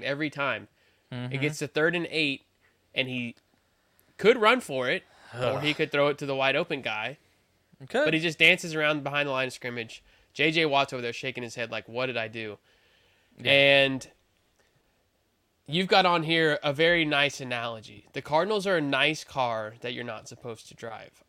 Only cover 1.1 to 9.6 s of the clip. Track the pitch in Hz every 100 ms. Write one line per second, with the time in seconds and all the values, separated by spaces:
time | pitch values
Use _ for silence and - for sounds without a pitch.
1.1 | 123 123 135 147 151 143 151 160 175 165
2.1 | 156 151 135 _ _ _ _ _ - 131
3.1 | 127 120 - _ _ _ _ _ _ _
4.1 | - 196 254 214 254 - 135 123 180 -
5.1 | _ - 120 127 135 151 147 151 143 143
6.1 | 143 143 135 135 135 175 143 117 107 113
7.1 | 143 _ _ _ _ _ _ 135 233 294
8.1 | 160 170 151 165 180 175 156 151 151 139
9.1 | 143 143 131 131 -